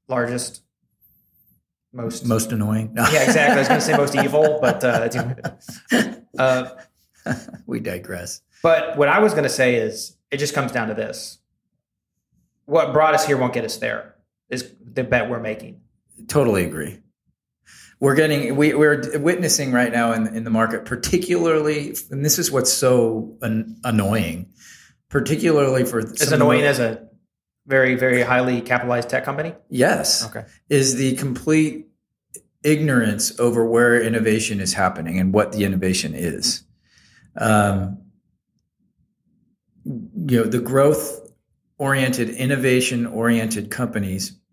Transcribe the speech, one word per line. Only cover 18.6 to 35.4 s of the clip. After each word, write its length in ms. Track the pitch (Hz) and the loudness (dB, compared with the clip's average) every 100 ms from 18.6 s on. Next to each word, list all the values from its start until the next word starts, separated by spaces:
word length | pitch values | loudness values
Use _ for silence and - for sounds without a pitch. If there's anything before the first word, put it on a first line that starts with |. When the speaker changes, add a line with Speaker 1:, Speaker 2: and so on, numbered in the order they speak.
| 151 139 | 2 4
Speaker 2:
we're 420 | 151 147 - 151 | 4 2 -2 -2
witnessing 540 | 147 180 165 - 135 | 0 0 0 0 0
right 200 | 123 123 | 2 2
now 200 | 117 117 | 2 0
in, 160 | 113 110 113 | 0 -2 -4
in 80 | |
the 80 | 113 | -2
market, 340 | 110 113 113 - | 0 0 -2 -6
particularly, 1080 | 123 - 180 180 175 170 156 151 147 143 - - | -6 -2 0 0 0 2 2 0 -2 -4 -10 -10
and 120 | 139 | -4
this 140 | 151 180 | 0 0
is 140 | 151 | 0
what's 200 | 135 127 | 0 0
so 680 | - 131 127 113 110 110 - | 2 4 4 2 0 -8 -8
an-, 360 | 117 110 110 - | -4 -4 -4 -8
annoying, 680 | 127 110 98 110 85 82 92 _ - - - _ _ | -2 0 2 0 -2 -6 -12 _ -20 -20 -20 _ _
particularly 720 | 143 - 151 170 151 135 131 | -4 -2 0 2 2 2 2
for 160 | 120 113 | 0 -2
Speaker 1:
As 200 | 110 - | -4 -2
Speaker 2:
some 80 | - | 0
of 60 | |
Speaker 1:
annoying 280 | 156 147 147 | 4 4 4
Speaker 2:
the 60 | 143 | 2
Speaker 1:
as 120 | 127 | 2
a 280 | 117 110 - _ _ _ _ _ - | 0 -4 -14 _ _ _ _ _ 0
very, 300 | 135 127 127 | 2 4 2
very 260 | 127 123 | 2 2
highly 400 | 120 127 127 120 | 2 2 2 -2
capitalized 480 | 113 123 123 120 117 | 0 -2 0 -4 -2
tech 160 | 131 139 | -4 -4
company? 300 | 139 160 - - | -6 -8 -10 -8
Speaker 2:
Yes. 560 | 123 143 - - - 110 | 2 2 2 0 -2 -2
Speaker 1:
Okay. 200 | 113 110 _ - | -10 -16 _ 0
Speaker 2:
Is 260 | 143 135 123 | 2 2 0
the 200 | 131 127 | -2 -2
complete 720 | 139 120 156 156 156 - - _ _ _ _ - _ _ | -4 -4 0 2 2 -2 -16 _ _ _ _ -20 _ _
ignorance 760 | 147 151 151 127 110 101 - - | 0 2 2 2 2 0 -4 0
over 260 | 120 117 113 | 0 2 2
where 340 | 117 120 120 | 4 6 4
innovation 600 | 110 113 110 107 107 104 | 2 0 2 2 0 -4
is 140 | 95 | -4
happening 460 | - 92 - 82 90 | 0 0 0 -4 0
and 140 | 92 | 2
what 200 | 104 | 2